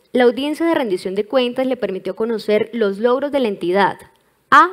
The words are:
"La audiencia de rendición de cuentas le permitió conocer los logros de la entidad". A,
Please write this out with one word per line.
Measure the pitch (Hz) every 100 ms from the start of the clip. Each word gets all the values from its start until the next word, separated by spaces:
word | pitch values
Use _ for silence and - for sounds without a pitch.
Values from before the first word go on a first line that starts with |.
| _
"La | -
audiencia | 240 240 285 302 330
de |
rendición | 320 247 185 196
de | 190 214
cuentas | 269 247 240 262
le | 254
permitió | 208 190 185 185
conocer | 226 226 202 208 214
los | 240 208 196
logros | 233 247 285
de | 277
la | 240
entidad". | 196 175 185 185 - - _ _ _ -
A, | 269 339